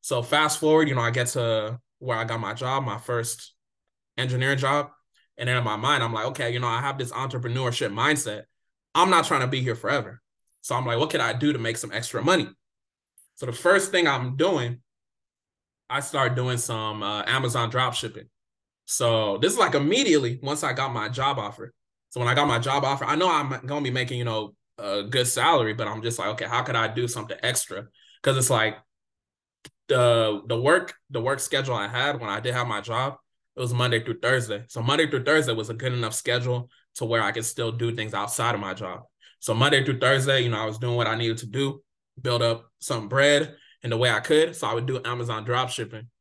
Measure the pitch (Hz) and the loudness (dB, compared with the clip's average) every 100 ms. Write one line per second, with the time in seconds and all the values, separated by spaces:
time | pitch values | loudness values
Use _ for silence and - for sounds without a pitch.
0 | - 127 117 147 151 - 156 156 156 131 | -2 -4 0 2 2 2 4 4 4 2
1 | 117 120 120 135 117 110 107 120 _ _ | 0 0 -2 0 0 0 -2 -8 _ _
2 | 127 113 113 113 104 117 127 135 131 107 | -6 -4 -2 -4 -6 -6 -4 -2 -2 -6
3 | - 120 117 - - _ _ _ _ _ | -4 -4 -2 -6 -10 _ _ _ _ _
4 | _ - 131 127 131 139 135 147 143 _ | _ -6 -2 0 0 0 2 0 -2 _
5 | _ _ _ _ 123 123 113 107 123 143 | _ _ _ _ -2 0 0 -2 0 2
6 | 117 110 117 127 120 120 123 117 139 135 | 0 -2 -4 -4 -4 -2 -2 -2 -4 -4
7 | 123 - 135 131 123 123 127 117 120 101 | -6 -6 -6 -4 -4 -2 -2 -2 -4 0
8 | 135 151 117 104 - _ _ _ _ 156 | 2 2 -2 -6 -12 _ _ _ _ 2
9 | 185 175 160 151 127 135 127 113 - 139 | 4 4 4 2 2 0 -2 -2 -2 -2
10 | 107 117 _ _ _ _ - 123 123 117 | -2 -14 _ _ _ _ -4 -2 0 0
11 | 156 151 117 113 147 139 117 117 110 98 | 0 0 0 2 0 0 -2 -4 -6 -6
12 | 120 113 127 180 107 - _ _ _ _ | -6 -2 2 2 2 -8 _ _ _ _
13 | _ _ _ - 123 113 170 196 190 185 | _ _ _ -12 -8 0 4 4 4 2
14 | 165 135 127 135 165 170 120 123 _ _ | 2 2 -2 2 2 2 -2 -6 _ _
15 | _ _ _ _ _ _ _ _ _ 131 | _ _ _ _ _ _ _ _ _ -4
16 | 139 143 127 127 127 123 - 113 110 107 | -2 2 2 2 0 0 -2 -2 -4 -4
17 | 101 104 - 131 127 123 117 123 127 120 | -4 -4 0 0 0 0 0 0 0 0
18 | 113 - - _ _ _ _ _ - - | -6 -10 -20 _ _ _ _ _ -6 0
19 | 120 113 107 98 117 117 185 151 143 226 | 4 4 2 2 2 4 4 4 4 2
20 | 269 151 123 123 135 151 151 127 135 120 | 6 4 4 -4 -4 -2 -2 -2 -2 -2
21 | 107 123 135 139 104 104 101 _ _ _ | -4 -2 -2 -2 -6 -10 -16 _ _ _
22 | _ - 120 131 143 117 123 139 135 135 | _ -4 2 4 4 2 2 0 0 -2
23 | 131 151 185 160 139 131 127 147 139 127 | 0 2 4 2 0 -6 -4 -4 -2 -2
24 | 123 127 120 110 104 _ _ - 101 101 | -2 -2 -2 -4 -6 _ _ -12 -4 -4
25 | 101 127 123 127 135 160 110 110 107 110 | 0 0 2 4 4 4 2 -2 -4 -4
26 | 113 113 95 107 - 120 123 120 113 110 | -4 -4 -4 -4 -4 -2 0 0 0 0
27 | 120 117 104 - 117 123 - 92 117 _ | -4 -4 -8 -4 0 0 -2 -8 -14 _
28 | _ _ - 131 123 120 110 - _ _ | _ _ 0 2 4 4 2 -2 _ _
29 | _ _ _ _ _ _ - _ _ 131 | _ _ _ _ _ _ -20 _ _ 4
30 | 123 117 110 104 113 117 131 180 180 - | 6 6 4 0 -2 0 4 4 2 -14
31 | _ 131 123 135 - 139 131 117 101 123 | _ -4 -2 -2 0 -2 -2 -2 -4 -2
32 | 139 131 113 101 123 123 120 104 101 113 | -2 -2 -4 -4 -2 -2 -2 -4 -4 -4
33 | 135 143 _ _ _ - 127 120 123 113 | -4 -6 _ _ _ -8 -4 0 2 2
34 | 117 110 120 131 110 104 117 - 117 147 | -2 -2 0 0 0 -8 -8 -6 0 2
35 | 160 127 123 156 131 113 107 113 127 123 | 2 0 2 2 2 -2 -4 -6 -4 -2
36 | 113 110 - 123 123 123 123 _ _ - | -2 -4 -2 -2 0 -4 -4 _ _ -8
37 | 117 113 104 110 117 - 117 117 117 117 | -2 0 0 -2 -4 -4 -4 -2 -4 -2
38 | 107 104 104 - 117 110 101 92 98 90 | -4 -4 -4 0 0 0 -4 -8 -8 -10
39 | - _ _ _ - 110 135 139 131 123 | -16 _ _ _ -4 2 4 4 2 2
40 | 127 135 135 135 120 110 110 110 120 120 | 2 2 2 2 2 0 -4 -4 -2 0
41 | 110 113 117 113 110 117 139 135 _ _ | 0 0 -2 -4 -6 -4 -4 -4 _ _
42 | _ - 123 120 117 113 - _ - 120 | _ -8 -2 0 2 0 -6 _ -6 -6
43 | 104 127 143 147 151 - _ _ 123 113 | -2 4 6 6 2 -8 _ _ -4 2
44 | 123 110 - 151 160 170 120 117 127 131 | 2 2 4 4 4 0 -2 -2 -2 -4
45 | 117 123 117 110 107 127 127 - - 113 | -4 -6 -4 -6 -2 -2 -2 -4 -8 -10
46 | 113 _ | -16 _